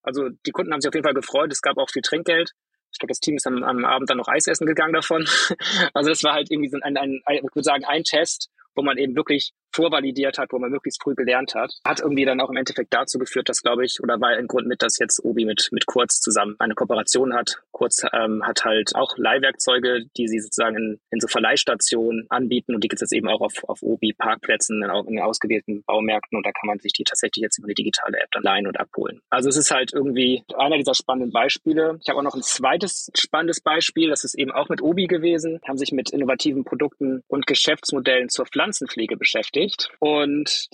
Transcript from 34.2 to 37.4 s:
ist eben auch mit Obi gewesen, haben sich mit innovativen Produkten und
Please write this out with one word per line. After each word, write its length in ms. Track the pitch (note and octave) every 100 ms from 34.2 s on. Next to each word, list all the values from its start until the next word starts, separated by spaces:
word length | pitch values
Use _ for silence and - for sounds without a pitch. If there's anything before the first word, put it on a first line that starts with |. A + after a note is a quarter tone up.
ist 120 | C#3+ -
eben 160 | C3+
auch 180 | C3+ D3
mit 120 | -
Obi 260 | D3 F3 F3+
gewesen, 520 | F3 E3+ E3 E3 E3 -
haben 100 | C3+
sich 140 | C#3
mit 200 | C3+ -
innovativen 520 | C#3+ C3 C3 D#3 C3+
Produkten 600 | - B2+ D3 - C3+ C3 -
und 180 | C#3